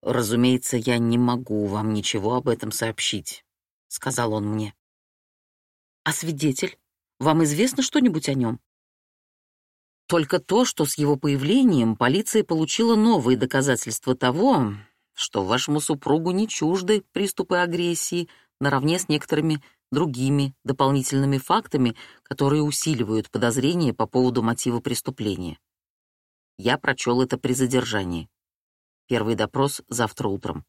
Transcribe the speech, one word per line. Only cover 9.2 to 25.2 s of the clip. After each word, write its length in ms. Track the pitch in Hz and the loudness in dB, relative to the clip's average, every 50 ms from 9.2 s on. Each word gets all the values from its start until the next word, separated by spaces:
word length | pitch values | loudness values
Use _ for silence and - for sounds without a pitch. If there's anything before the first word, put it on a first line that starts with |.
| _ _ _ _ _ _ _ _ _ _ _ _ _ _ _ _ _ | _ _ _ _ _ _ _ _ _ _ _ _ _ _ _ _ _
«Только 320 | _ - 170 151 135 - 175 | _ 0 0 2 2 0 -2
то, 260 | - - 185 220 254 | 0 2 2 2 2
что 200 | 240 - - 156 | 2 2 -2 -2
с 120 | 143 - | -2 0
его 200 | - 147 143 147 | 0 2 2 2
появлением 800 | 139 - 151 139 139 131 147 208 262 269 247 180 135 117 113 110 | 2 2 0 0 0 0 2 4 6 6 6 6 6 4 2 2
полиция 480 | - 120 123 139 190 220 - - 226 202 | 2 2 2 2 2 0 2 2 0 2
получила 500 | - 170 160 160 156 - - 226 233 233 | 2 0 0 0 0 0 0 2 4 4
новые 420 | 214 214 226 226 180 120 120 131 | 4 6 6 4 4 4 4 2
доказательства 800 | 123 131 127 - 139 131 139 127 113 - - 110 - - - 127 | 2 2 0 0 0 2 2 0 0 -2 -6 -8 -6 -2 -2 -2
того, 600 | 127 135 127 127 160 208 269 254 165 127 107 98 101 104 _ _ _ _ _ _ | 0 0 0 2 2 2 4 4 4 2 0 -4 -8 -14 _ _ _ _ _ _
что 320 | - - - - 107 95 | -10 -10 -4 -4 -4 0
вашему 360 | 92 113 127 - - 147 151 | 0 0 -2 0 -2 -2 -2
супругу 500 | 147 - 156 139 - - 143 160 165 180 | 0 -2 -4 -4 0 0 0 0 0 -2
не 160 | 185 190 214 | -2 -2 -2
чужды 560 | 214 - - 156 156 175 190 185 180 214 208 190 _ _ | -2 -4 -4 -2 0 0 -2 0 0 0 0 0 _ _
приступы 440 | - 202 190 - - 185 _ 185 | -4 -4 -4 -4 -6 -4 _ 0
агрессии, 720 | 175 180 175 165 170 175 175 170 165 - - - 175 170 - - _ _ _ _ _ | 0 0 0 0 -2 -2 -2 -2 -4 -4 -4 -4 -4 -6 -6 -12 _ _ _ _ _
наравне 400 | 139 143 143 135 131 151 165 185 | 0 0 0 2 2 2 0 0
с 80 | - - | 0 -2
некоторыми 520 | 151 151 - - 160 151 151 160 156 147 _ - _ _ _ _ | -2 -2 0 -2 -2 0 0 0 -2 -2 _ -12 _ _ _ _
другими 640 | - 143 175 160 127 120 131 135 143 143 139 135 135 _ _ | -2 -2 0 -2 -2 -2 0 0 2 2 0 -2 -4 _ _
дополнительными 760 | - 135 - 139 135 139 139 131 - - 135 139 139 139 135 | -6 0 2 2 2 4 2 0 0 0 0 2 2 0 -2
фактами, 580 | 131 - 170 214 - - - 147 127 117 113 - - - - _ _ | 0 0 0 0 0 -2 0 0 0 0 0 -4 -14 -20 -20 _ _
которые 400 | _ 135 - 143 139 143 151 151 | _ -4 0 0 2 2 2 0
усиливают 680 | 147 143 - - 160 156 117 120 104 110 110 104 - | -2 -2 -2 -2 -2 0 -2 -2 0 0 -2 -2 -2
подозрения 600 | - 113 113 120 113 127 123 143 175 175 165 147 127 | -4 0 0 0 0 2 0 0 0 2 0 0 0
по 140 | - - | -2 -4
поводу 360 | - - 131 127 127 123 123 110 | -2 2 2 2 2 2 0 0
мотива 360 | 113 117 - - 127 120 120 | 0 -2 -2 -2 -2 -2 -2
преступления. 800 | - 120 120 - - - 131 - | -4 -4 -6 -4 -6 -8 -8 -4